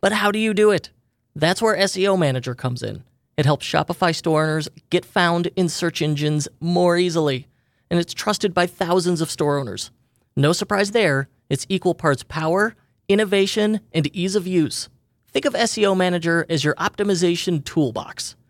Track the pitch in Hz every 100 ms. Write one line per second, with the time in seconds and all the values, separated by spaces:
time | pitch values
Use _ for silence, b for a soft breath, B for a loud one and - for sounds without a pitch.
0 | 190 208 202 208 220 208 214 190 - _
1 | _ _ _ - 156 190 226 190 196 190
2 | 190 190 156 127 127 123 131 123 117 104
3 | - _ _ - 143 147 - - 151 170
4 | 180 160 - 156 156 156 151 - _ 175
5 | 175 - 175 170 175 - 175 - 175 165
6 | 151 147 151 151 147 _ 165 175 180 175
7 | 180 170 151 131 143 _ _ _ _ 170
8 | 170 - - 208 208 170 180 - 165 185
9 | 175 170 160 - 147 143 131 92 - _
10 | _ _ _ - 143 175 196 202 202 226
11 | 196 135 135 _ _ 139 - 190 180 170
12 | 165 139 - 160 160 180 214 - _ _
13 | _ 202 214 196 196 - 208 220 - -
14 | 143 - 180 202 180 185 147 - - _
15 | _ _ _ - 294 208 226 - 208 190
16 | 185 175 165 170 160 165 143 - 185 -
17 | 202 185 175 170 - 170 143 - 143 110
18 | 92 - - - _